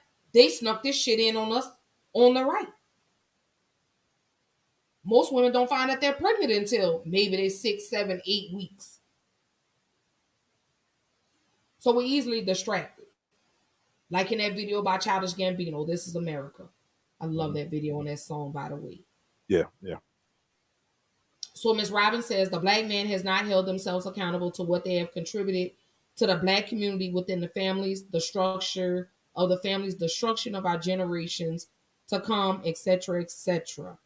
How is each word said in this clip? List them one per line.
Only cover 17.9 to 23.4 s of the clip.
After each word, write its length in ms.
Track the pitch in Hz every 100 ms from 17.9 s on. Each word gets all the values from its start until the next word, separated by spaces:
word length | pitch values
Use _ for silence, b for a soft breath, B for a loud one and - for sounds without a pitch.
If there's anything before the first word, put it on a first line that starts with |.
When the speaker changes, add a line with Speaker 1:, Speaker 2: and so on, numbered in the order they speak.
| 147
Speaker 1:
and 80 | 147
that 100 | 147
song, 320 | - 151 143
by 180 | 143 143
the 60 | 143
way. 240 | - - _ _ _ _ -
Speaker 2:
Yeah, 180 | 92 - _
yeah. 160 | 95 80 _ _ _ _ _ _ _ _ _ _ _ _ _ _ -
Speaker 1:
So 180 | - 226
Miss 180 | 220 196
Robin 300 | 208 208 233
says, 300 | 233 196 190
"The 80 | 180
black 280 | 180 214 220
man 200 | 202 208
has 180 | 196
not 220 | 190 190